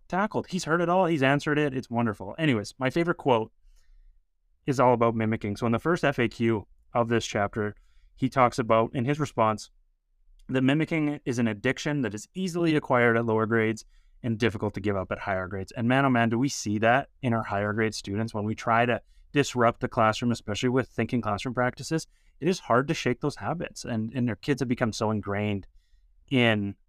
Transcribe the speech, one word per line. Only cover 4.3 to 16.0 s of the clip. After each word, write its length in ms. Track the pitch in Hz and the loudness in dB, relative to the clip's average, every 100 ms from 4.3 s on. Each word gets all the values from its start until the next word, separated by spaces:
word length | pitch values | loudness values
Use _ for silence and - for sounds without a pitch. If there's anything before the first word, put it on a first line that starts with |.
| _ _ _ - | _ _ _ -4
is 120 | 131 | 4
all 140 | 127 | 4
about 220 | 117 117 | 6 2
mimicking. 400 | 117 110 110 104 | 2 -2 -2 -4
So 100 | 101 | -2
in 60 | 120 | 0
the 80 | 113 | 0
first 240 | 160 170 | 0 0
F 160 | 143 139 | 0 0
A 80 | 113 | -2
Q 400 | - 113 110 - _ _ | 0 0 0 -4 _ _
of 160 | 123 117 | -2 2
this 160 | 117 | 0
chapter, 500 | - 110 101 113 104 - _ - _ | 0 -2 -2 -2 -6 -8 _ -20 _
he 140 | - 131 | -4 -2
talks 300 | 139 120 - | 2 2 2
about, 320 | 113 113 113 | 2 2 2
in 120 | 143 | -2
his 140 | 123 147 | -2 -2
response, 520 | 143 - 110 104 - _ _ _ _ _ _ - - | -2 0 0 0 -8 _ _ _ _ _ _ -20 -4
that 140 | 131 | 0
mimicking 560 | 131 151 156 165 147 147 | 2 2 0 -2 -2 -4
is 140 | - 120 | -6 -2
an 80 | 117 | -2
addiction 540 | 101 123 123 156 147 | -2 -4 -2 -4 -2
that 120 | 113 | -4
is 120 | 107 - | -6 -12
easily 420 | 185 185 175 170 | -6 -4 0 0
acquired 420 | 151 - 123 120 117 | 0 2 4 4 2
at 80 | |
lower 200 | 117 110 | 2 0
grades 400 | 110 113 110 107 - - _ - | 2 2 0 -2 -10 -20 _ -10
and 140 | 123 110 | -6 0
difficult 340 | 113 98 107 | 0 0 -4
to 80 | 101 | -2
give 140 | 101 98 | -2 -2
up 140 | 90 | -4
at 80 | 101 | -6
higher 280 | - 95 90 | -4 -4 -4
grades. 240 | 95 95 | -8 -8
And 140 | - 117 | -2 2
man, 180 | 131 | 4